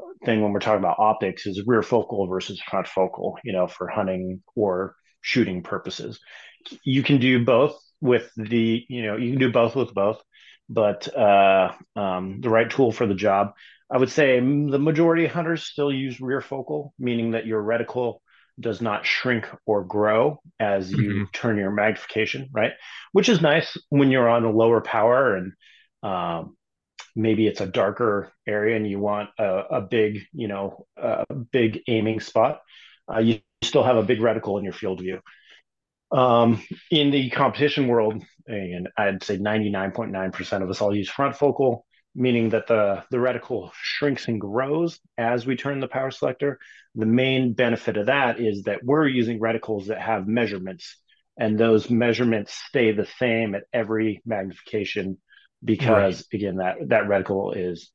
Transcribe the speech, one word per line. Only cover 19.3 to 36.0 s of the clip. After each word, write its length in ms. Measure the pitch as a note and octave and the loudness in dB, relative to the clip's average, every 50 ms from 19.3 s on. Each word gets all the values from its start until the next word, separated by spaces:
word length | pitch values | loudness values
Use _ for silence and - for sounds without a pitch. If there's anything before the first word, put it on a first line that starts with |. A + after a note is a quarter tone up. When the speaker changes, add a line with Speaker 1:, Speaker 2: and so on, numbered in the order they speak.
| B2 A2+ G#2+ - - - _ | -2 -2 -2 -6 -12 -8 _
Speaker 1:
or 200 | - G#2+ G2+ F#2 | 0 0 0 0
grow 560 | F2+ G2+ G#2 G#2 G#2+ G#2+ A2 B2 D3+ D3+ - _ - _ - | -2 -2 0 2 2 4 4 2 2 0 -4 _ -14 _ -4
as 320 | A2 G2+ G2+ G2 F#2 F#2 G2 | -2 0 0 0 -2 -2 -2
you 180 | G#2 - G2+ | -2 0 0
Speaker 2:
Mm-hmm. 140 | G#2 G2+ G#2 F#2+ - | -2 -4 -6 -6 -8
Speaker 1:
turn 240 | - - A#2+ A2 | -4 -2 -2 0
your 140 | G#2 G2 F#2+ | 0 -2 -2
magnification, 800 | G#2 G#2 G#2 A2 G#2 - - - - A2 A2 - - C3+ C3+ C3 - | 0 0 0 0 0 -2 -6 -6 -4 -2 -2 -2 -4 -6 -10 -6 -2
right? 200 | A2 G#2+ B2+ - - - - - - - - - | -2 -2 -2 -2 -6 -18 -20 -20 -20 -8 -2 2
Which 180 | F#3+ - - | 2 4 4
is 100 | A#3 E3+ | 4 4
nice 360 | E3 D3+ D3 D#3+ - - - - - - | 4 4 2 2 0 -2 -8 -14 -6 0
when 220 | D3 C#3 C#3 C3+ | 2 4 4 4
you're 180 | C3 C3 B2 A#2 | 4 4 4 4
on 160 | A#2 A#2+ A#2 | 4 4 2
a 60 | A2+ | 2
lower 320 | G#2 A2+ A2+ A2+ A#2 A2 G#2 | 4 4 4 6 4 4 2
power 520 | - - A2+ G#2 A#2 B2 C3 C#3 B2+ G2+ | 0 0 2 4 4 4 4 4 2 0
and, 180 | F#2 F2+ F#2+ - _ _ _ _ _ _ _ _ _ - | -2 -4 -8 -12 _ _ _ _ _ _ _ _ _ -8
um, 540 | G#2 F#2+ F2+ F2 F2 E2+ E2 E2+ - - _ _ _ _ _ _ _ _ - - _ - A2+ | -6 -4 -4 -4 -4 -4 -6 -8 -10 -16 _ _ _ _ _ _ _ _ -20 -20 _ -6 -2
maybe 280 | A2 A2+ A2 G#2 A2+ | 0 2 2 2 2
it's 160 | G#2 G#2 - G#2 | 2 0 -2 -6
a 40 | |
darker 640 | F#2 F2+ A#2+ G2 G2+ G2 - A#2+ A2 G2+ G2+ G2 - _ _ - | -4 0 0 0 0 0 0 0 0 0 -2 -4 -8 _ _ -6
area 300 | - G#2 G#2 G#2 A2 A#2 | -4 -2 0 0 0 0
and 100 | A2 G#2+ | 0 -2
you 120 | G#2 G2 G2 | -4 -4 -4
want 320 | G2+ G#2 G#2 G#2 G#2 G2+ _ - | -2 -2 -2 -4 -6 -8 _ -2
a, 60 | A2 G2 F#2 F#2 - - | -2 0 0 -2 -2 -4
a 100 | D#3+ B2+ | -4 -6
big, 400 | G#2 F#2 B2+ A#2 G#2+ G#2+ G#2 G#2 - _ - | -4 -2 0 0 2 0 0 -4 -12 _ -10
you 140 | D3 A#2 G#2 | -8 -8 -6
know, 380 | G2+ G2 G2 G2 - - - _ _ - | -6 -6 -6 -8 -10 -12 -20 _ _ -6
a 260 | - A#2+ A2 - - - C#3+ | -4 -4 -2 -2 -4 -6 -8
big 460 | C#3+ A#2 - - C3 A#2 A2+ G2+ - - - | -10 -8 -2 0 2 2 2 0 -2 -4 -2
aiming 320 | A#2+ A2 G#2 A2 A2+ G#2+ | -2 0 0 0 -2 -4
spot. 400 | - - - A2+ A2 C3+ D3+ - - _ _ - - - _ _ _ - | -6 -2 2 2 2 2 0 -4 -14 _ _ -20 -20 -20 _ _ _ -6
Uh, 100 | F#2+ A2 | -2 2
you 200 | A2+ A2+ A2+ G#2 - _ _ - - | 2 2 2 0 -4 _ _ -8 -4
still 200 | - - D3 A2+ | 0 2 4 4
have 140 | B2+ B2 | 4 4
a 60 | A2+ G#2+ | 4 4
big 160 | G2 B2+ G#2+ | 2 2 2
reticle 400 | A2 A#2 A2 A2 - G#2 G2 G2+ | 2 0 0 0 -2 -4 -4 -4
in 60 | G2 | -4
your 100 | F#2+ F2 | -6 -8
field 260 | - - G2 F#2+ F2 | -8 -6 -6 -6 -6
view. 200 | F#2 F#2 F#2 F#2 - - - _ _ _ - _ _ _ _ _ _ _ _ _ | -6 -8 -8 -10 -12 -18 -20 _ _ _ -20 _ _ _ _ _ _ _ _ _